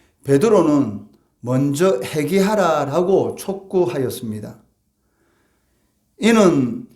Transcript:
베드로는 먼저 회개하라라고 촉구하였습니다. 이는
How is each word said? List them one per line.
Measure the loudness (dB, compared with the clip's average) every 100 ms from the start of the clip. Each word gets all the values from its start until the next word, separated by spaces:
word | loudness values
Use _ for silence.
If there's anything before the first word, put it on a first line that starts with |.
| _ _
베드로는 | 0 2 4 4 4 2 0 -6 -16 _ _ _
먼저 | -4 -2 -2 0 0 0
회개하라라고 | -4 -6 -2 0 0 2 0 0 0 -2 2 2 0 -6
촉구하였습니다. | -10 -10 -4 -2 -2 -2 -6 -6 -10 -10 -12 -18 _ _ _ _ _ _ _ _ _ _ _ _ _ _ _ _
이는 | 2 4 4 4 -2 -4 -12